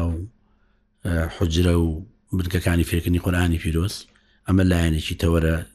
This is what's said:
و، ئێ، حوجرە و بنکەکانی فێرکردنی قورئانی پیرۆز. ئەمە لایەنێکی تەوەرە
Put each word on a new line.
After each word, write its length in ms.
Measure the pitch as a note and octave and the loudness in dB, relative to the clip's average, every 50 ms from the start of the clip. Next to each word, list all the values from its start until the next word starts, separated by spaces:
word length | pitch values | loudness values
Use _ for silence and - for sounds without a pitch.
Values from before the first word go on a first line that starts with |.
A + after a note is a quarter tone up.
| E2+ E2+ | -2 -2
و، 40 | E2 E2+ F#2+ A2+ - _ _ _ _ _ _ _ _ _ _ _ _ _ - | -4 -6 -8 -12 -16 _ _ _ _ _ _ _ _ _ _ _ _ _ -6
ئێ، 100 | F2 E2+ E2 E2 E2 - | -4 -2 -2 -2 -4 -4
حوجرە 400 | - E2+ E2 D#2 F2 F2 F2 F2 E2+ E2 | -2 -2 0 2 2 2 2 2 2 2
و 60 | E2 D#2 D#2+ G2 - _ _ _ _ - | 0 -2 -6 -10 -16 _ _ _ _ -4
بنکەکانی 480 | F#2 F2 F2 F2+ F2 - F#2 E2+ F2 E2 - | -4 -2 -2 -2 -2 0 2 2 2 2 2
فێرکردنی 340 | F2 E2+ E2 F2 F2 E2+ - | 0 -2 0 0 0 0 0
قورئانی 340 | F2+ F2 F2 F2 E2+ E2+ E2 - | 0 0 2 2 0 0 0 -2
پیرۆز. 320 | E2 D#2 E2 F2+ G2 - - - - _ _ _ _ _ _ _ | -2 -2 -2 -2 -2 -6 -10 -14 -20 _ _ _ _ _ _ _
ئەمە 160 | - F#2 F#2+ F#2 F#2 | 0 2 4 4 4
لایەنێکی 440 | F2+ E2+ E2+ E2 D#2+ D#2 - - F2+ - | 4 2 2 2 0 -2 -2 -6 -6 -2
تەوەرە 340 | - E2 E2+ E2 D#2+ D#2+ D#2+ D#2+ E2 - | 0 2 2 4 2 2 0 -2 -4 -8